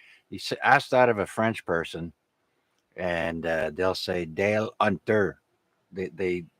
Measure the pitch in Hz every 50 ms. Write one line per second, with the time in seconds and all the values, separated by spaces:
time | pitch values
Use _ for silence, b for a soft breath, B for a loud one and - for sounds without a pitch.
0 | b b b b b _ - 92 - - 139 - - 110 127 143 - - - 127
1 | 127 120 117 104 95 - - - 113 113 113 - - - 87 82 82 - - 85
2 | 82 85 - _ _ _ _ _ _ _ _ _ _ _ _ _ _ _ _ -
3 | 90 90 87 85 80 82 82 82 80 82 82 80 78 78 76 82 92 95 92 -
4 | - - 92 90 87 80 80 82 98 104 107 107 107 110 - _ 104 107 98 85
5 | - - 110 107 101 87 76 - _ _ _ _ _ _ _ _ _ _ - 92
6 | 92 90 82 82 98 92 90 90 85 - _ _